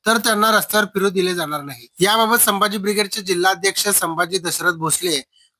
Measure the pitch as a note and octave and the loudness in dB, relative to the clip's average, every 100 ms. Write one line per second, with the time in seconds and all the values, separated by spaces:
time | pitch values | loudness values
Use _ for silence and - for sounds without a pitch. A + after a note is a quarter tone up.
0 | G#3+ A3+ A3+ G#3 A3 G#3+ - G#3+ G#3 G3 | 2 0 2 2 4 2 2 0 0 0
1 | G3 F#3 F3+ F3 D3+ D3+ C#3+ B2+ - - | 0 0 0 -2 -4 -6 -8 -16 -20 0
2 | F#3+ A3+ A3 A3+ A#3 G3+ G#3 G#3 G3 G#3 | 2 4 4 4 2 2 0 0 -2 -2
3 | G3 A3 F#3 F3 F#3+ C3+ F#3+ - G3+ F#3+ | -2 -6 -4 0 0 2 -2 0 0 0
4 | E3+ E3 F3 F#3 E3+ - F3 E3 D#3+ - | -2 -4 -2 -2 -4 -2 -2 -2 -4 -2
5 | F3+ D3 - _ _ _ | -2 -4 -6 _ _ _